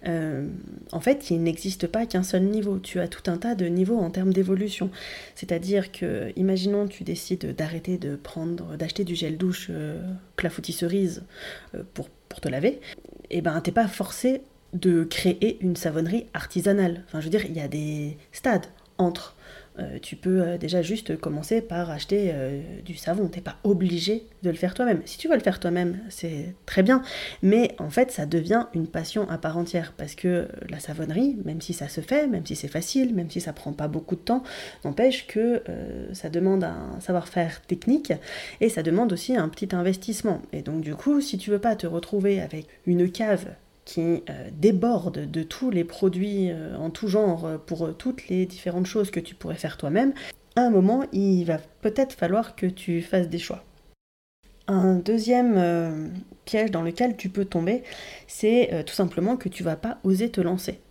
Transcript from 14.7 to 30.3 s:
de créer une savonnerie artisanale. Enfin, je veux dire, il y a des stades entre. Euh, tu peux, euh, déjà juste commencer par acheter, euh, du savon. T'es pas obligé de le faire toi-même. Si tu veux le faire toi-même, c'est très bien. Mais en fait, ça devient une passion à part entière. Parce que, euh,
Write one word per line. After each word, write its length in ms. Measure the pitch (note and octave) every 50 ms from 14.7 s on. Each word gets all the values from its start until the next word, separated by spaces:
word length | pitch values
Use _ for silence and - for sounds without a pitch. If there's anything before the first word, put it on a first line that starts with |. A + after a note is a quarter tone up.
| -
de 320 | F3+ F3+ F#3 F3 E3 E3
créer 520 | D#3+ - - - F#3 F3 F3+ - A3 - -
une 140 | F#3+ F3+ F3
savonnerie 520 | E3+ - E3 D3+ D#3+ E3 E3+ F#3+ A#3 A#3 - -
artisanale. 680 | - - - - F3+ E3 G3+ G3+ G3+ F#3+ F3 E3+ E3+ -
Enfin, 120 | - - D#3
je 60 | D3+
veux 60 | D#3+
dire, 140 | E3+ G#3+ -
il 100 | - D#3+
y 60 | E3
a 80 | C#3+ C#3
des 480 | - D#3 D3+ D3+ D3+ D3+ D3 D3 D3+ - - _
stades 360 | - - - C4 A3+ F3+ - - - - - _ _ -
entre. 340 | F#3 F3 E3+ - - - - - - - - - - - - -
Euh, 200 | - C3+ - -
tu 140 | - - -
peux, 260 | - - F3+ F#3 F#3+
euh, 160 | F3+ E3+ F3
déjà 240 | F3 E3+ D#3 F3 F3+
juste 360 | E3+ E3 G#3+ A3 - - D#3+
commencer 440 | D#3+ - D#3+ D3+ D3+ D3+ - A3 A3+
par 300 | A3 A3+ F3 E3+ F3 E3
acheter, 400 | D#3 D3 - - G3+ G#3 G3+ F#3 D#3
euh, 300 | C#3+ C3 C3 C#3 C#3 D#3 E3+ F3 G3 -
du 120 | - E3+
savon. 320 | - - D#3+ E3+ F#3+ G3+
T'es 140 | E3+ - F3+
pas 160 | - E3+ - - -
obligé 600 | G3+ G3+ F3 F#3 F3+ E3+ E3+ E3+ F#3 G#3+ A3+ - - - -
de 80 | - F3+
le 60 | D#3+
faire 180 | E3 - F3+ F3+
toi-même. 300 | - B3 A#3+ G#3 D#3+ -
Si 140 | - - -
tu 80 | -
veux 80 | D#4+ E4
le 40 | A3+
faire 200 | - G3+ F#3+ -
toi-même, 400 | - F3 E3+ F3 F3+ F3 F3 F#3+ A3 G#3+
c'est 460 | - - - E3+ D#3+ D3 D3 F3 F#3 - _
très 160 | - - G3
bien. 220 | F#3+ G#3 B3+ C4 B3+ - - - - - - - -
Mais 320 | F#3+ G#3 A3+ A#3+ - -
en 140 | - D#3+ D3+
fait, 180 | - A#3 B3+ B3+
ça 160 | - - -
devient 400 | D3 E3 E3+ D#3 F3 G#3 A#3 A#3 - -
une 140 | E3+ D#3+
passion 420 | D#3 - D#3+ D#3+ - - G#3+ G#3 -
à 80 | E3+
part 180 | D3+ - D#3+ D#3+
entière. 380 | E3+ F3 E3+ - F3 D#3+ - -
Parce 200 | - D3 D3 -
que, 120 | - -
euh, 200 | F3+